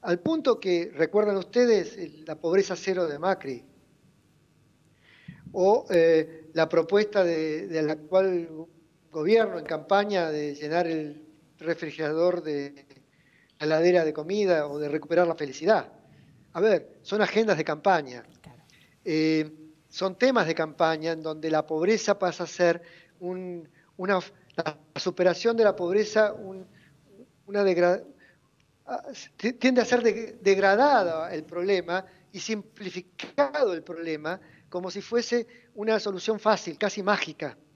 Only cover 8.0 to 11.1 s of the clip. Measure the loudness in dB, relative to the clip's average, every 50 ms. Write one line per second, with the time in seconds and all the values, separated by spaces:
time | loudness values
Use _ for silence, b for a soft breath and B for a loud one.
8 | -8 0 2 2 2 2 0 -2 -4 -6 -12 -14 -16 -16 _ _ _ _ _ _
9 | _ _ -8 -4 0 4 4 4 4 2 -2 -8 -6 -6 -6 -8 -2 0 2 2
10 | 2 2 0 -2 -2 -2 -2 -4 -4 -6 -8 -8 -8 -2 0 0 0 0 -2 -4
11 | -4 -6